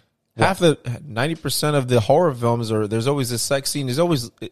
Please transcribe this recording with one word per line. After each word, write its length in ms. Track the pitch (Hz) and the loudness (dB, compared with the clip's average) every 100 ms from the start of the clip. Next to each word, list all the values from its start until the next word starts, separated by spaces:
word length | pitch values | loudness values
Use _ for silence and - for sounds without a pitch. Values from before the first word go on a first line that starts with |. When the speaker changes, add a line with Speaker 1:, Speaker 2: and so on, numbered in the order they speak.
| _ _ _ - | _ _ _ 0
Speaker 1:
What? 120 | 160 | 0
Speaker 2:
Half 120 | 190 | 4
the, 420 | 175 143 131 117 147 | 4 4 -4 -12 -8
ninety 300 | 107 143 165 | -4 -4 -4
percent 400 | 143 - 151 147 | -6 -2 0 0
of 120 | 123 | 2
the 100 | 123 | 2
horror 340 | 110 147 175 | 4 4 2
films 380 | 123 120 120 113 | 0 0 0 0
are, 160 | 110 107 | -2 -2
there's 200 | 113 120 | -2 -2
always 240 | 143 120 | -2 -2
a 60 | 120 | -4
sex 320 | - 139 135 | -2 -2 -2
scene. 180 | 147 135 | -4 -4
There's 120 | 127 | 0
always, 320 | 175 151 123 - 110 | 0 0 -2 -12 -16